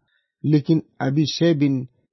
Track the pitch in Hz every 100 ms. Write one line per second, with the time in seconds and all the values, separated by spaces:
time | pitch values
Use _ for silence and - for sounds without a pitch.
0 | _ _ _ _ 143 151 143 160 - -
1 | 131 143 147 - 170 147 143 131 127 _
2 | _